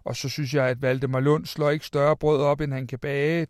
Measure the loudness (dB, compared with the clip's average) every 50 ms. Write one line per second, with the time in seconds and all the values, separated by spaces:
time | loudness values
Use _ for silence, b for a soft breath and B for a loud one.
0 | B -8 -8 -6 -6 -8 -6 -6 -6 -2 0 0 2 2 0 0 0 0 0 0
1 | -2 -2 0 2 4 4 4 4 2 -6 -4 -2 0 0 0 0 -4 -4 0 2
2 | 2 2 2 2 2 2 2 4 4 2 2 0 -2 -4 -4 -6 -6 -8 -8 -8
3 | -6 -4 -2 0 0 0 0 0 -2 -4